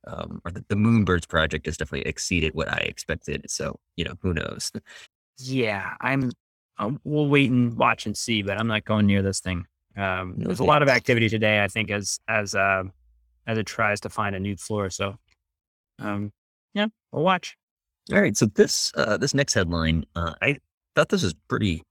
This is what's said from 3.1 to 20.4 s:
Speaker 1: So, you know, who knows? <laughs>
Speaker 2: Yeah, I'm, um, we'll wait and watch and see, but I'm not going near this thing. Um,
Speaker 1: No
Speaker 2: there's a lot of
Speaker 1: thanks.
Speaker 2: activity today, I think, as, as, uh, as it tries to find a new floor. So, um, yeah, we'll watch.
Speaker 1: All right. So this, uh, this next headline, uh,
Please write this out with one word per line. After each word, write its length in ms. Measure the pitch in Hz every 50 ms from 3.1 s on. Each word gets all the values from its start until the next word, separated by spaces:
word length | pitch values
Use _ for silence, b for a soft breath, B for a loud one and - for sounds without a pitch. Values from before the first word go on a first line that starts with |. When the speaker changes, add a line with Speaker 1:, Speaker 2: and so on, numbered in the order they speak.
| 78 - - - 71 71 71 -
Speaker 1:
So, 280 | - - 73 69 - - _ _ _
you 80 | - 85
know, 100 | - 90 - -
who 100 | 92 85
knows? 380 | 78 - - - - - - -
<laughs> 60 | 107 B B B B B B _ _ _ _ _ -
Speaker 2:
Yeah, 520 | 127 127 135 131 117 107 101 98 92 95 - -
I'm, 320 | - 120 135 139 135 123 120 - _ _ _ _ _ _ _ -
um, 200 | 104 107 143 - -
we'll 240 | 147 151 151 151 143
wait 200 | 143 143 139 113
and 280 | 127 123 120 120 113
watch 280 | 117 123 120 113 - -
and 120 | 107 101
see, 240 | - - - 113 107
but 180 | 98 98 95 104
I'm 80 | 113
not 160 | 117 110 107 -
going 220 | - 107 107 104
near 160 | 101 101 98
this 180 | 95 98 98 -
thing. 280 | - 92 90 87 87 - _ _ _ _ -
Um, 380 | 101 98 95 92 92 92 90 -
Speaker 1:
No 120 | - -
Speaker 2:
there's 120 | - - -
a 60 | 135
lot 160 | - 147 147
of 80 | 147 139
Speaker 1:
thanks. 80 | 127
Speaker 2:
activity 320 | 120 - - 123 117 113 107
today, 340 | 110 107 110 107 107 104 101
I 60 | 95
think, 200 | - 113 107 98
as, 300 | 101 104 98 - - - -
as, 280 | - 113 110 104 95 104
uh, 280 | 98 95 98 95 95 92 95 - _ _ _ _ _ _ _ _ _ _
as 100 | 117 113
it 80 | 110 101
tries 360 | - - - 113 104 104 107
to 80 | - 107
find 260 | - - 107 101 98
a 40 | 95
new 160 | 98 101 101
floor. 320 | 90 - - 107 101 101 92
So, 280 | - - 101 98 101 - _ _ _ _ _ _ _ _ _ _ _ _ _ _ _
um, 360 | - 110 107 101 101 104 104 - _ _ _ _ _ _ _ -
yeah, 140 | 202 208 220 - _ _ _ -
we'll 100 | - 156
watch. 320 | 185 185 175 - - - _ _ _ _ _ _ _ _ _ _ -
Speaker 1:
All 80 | - 101
right. 160 | - - 104
So 120 | - 123
this, 440 | 104 - - 208 - - - - - -
uh, 200 | - - - 104
this 180 | - 131 139 -
next 200 | 135 143 - -
headline, 520 | 110 90 85 85 82 80 80 80 80 - - -
uh, 200 | 85 85 82 - -